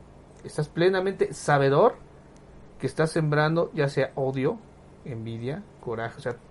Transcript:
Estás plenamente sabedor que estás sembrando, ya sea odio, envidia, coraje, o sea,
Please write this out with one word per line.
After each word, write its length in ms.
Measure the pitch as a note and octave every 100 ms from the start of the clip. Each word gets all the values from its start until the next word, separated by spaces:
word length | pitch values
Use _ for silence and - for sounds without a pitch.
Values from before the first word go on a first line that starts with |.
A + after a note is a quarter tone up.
| - - - -
Estás 260 | - - D3+
plenamente 640 | E3 F3+ F#3+ F#3+ F#3+ -
sabedor 640 | D3 - C#3+ C#3 C#3+ A3+ - - - - - - - - -
que 60 | C3+
estás 240 | - D#3
sembrando, 600 | E3+ D#3 D3 D3+ E3 E3
ya 160 | D#3 C#3
sea 220 | C#3 C3 -
odio, 420 | C3 C3 C#3 A3+ - - - - E3
envidia, 580 | A2+ A2+ A2+ A#2+ E3 G#3 -
coraje, 360 | B2+ A2+ A2+ -
o 40 |
sea, 140 | B2+ A#2 -